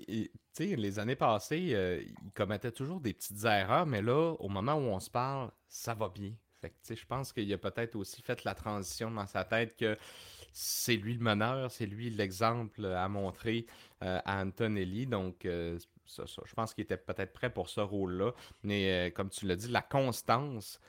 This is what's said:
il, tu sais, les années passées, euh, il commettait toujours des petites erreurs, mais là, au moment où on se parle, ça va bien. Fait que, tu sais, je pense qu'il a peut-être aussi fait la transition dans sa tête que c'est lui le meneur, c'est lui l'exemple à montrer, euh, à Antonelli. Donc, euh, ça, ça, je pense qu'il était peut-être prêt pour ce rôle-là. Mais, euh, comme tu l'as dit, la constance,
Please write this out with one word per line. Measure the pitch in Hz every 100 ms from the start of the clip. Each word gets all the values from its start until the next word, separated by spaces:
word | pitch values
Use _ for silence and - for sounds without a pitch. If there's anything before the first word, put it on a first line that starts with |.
| -
il, | 110 - - _
tu | - 175
sais, | 156
les | 101 101
années | 107 139
passées, | 143 107 - 156 180
euh, | 110 92 85 -
il | - 98
commettait | - 101 104 123
toujours | - 135 185
des | 123
petites | 90 - 101 113
erreurs, | 104 95 135 165
mais | 110
là, | 110 139 165 165
au | 95
moment | 98 117
où | 151 127
on | 95
se | -
parle, | 120 131 139 117 - _
ça | - -
va | 110 104
bien. | 95 98 110 _ -
Fait | -
que, | -
tu | -
sais, | 113
je | -
pense | 127 135
qu'il | - 101
a | 98
peut-être | 98 - 117 110
aussi | 95 -
fait | - 123
la | 107 98
transition | 113 104 92 - 113
dans | 113 98
sa | 101 92
tête | 113 117 -
que | 110 107 - - - - -
c'est | - - - - 113
lui | 107
le | 120
meneur, | 117 104 110 135 127
c'est | - 110
lui | 104 120
l'exemple | 107 98 92 113 120 110 -
à | 101 90 95
montrer, | 101 98 87 117 117 117 - - -
euh, | 92 92 -
à | 98
Antonelli. | 95 - 113 104 92 101 131
Donc, | 110 92 90 95
euh, | 87 85 85 - _ -
ça, | - -
ça, | -
je | - -
pense | 113
qu'il | -
était | 101 92
peut-être | - 95 95
prêt | - 123
pour | - 87
ce | -
rôle-là. | 101 101 92 90 107 - - -
Mais, | 101 101 95
euh, | 90 90
comme | - 98
tu | - 101
l'as | 90
dit, | 120
la | 117
constance, | - 139 131 113 - 117 147 117 - -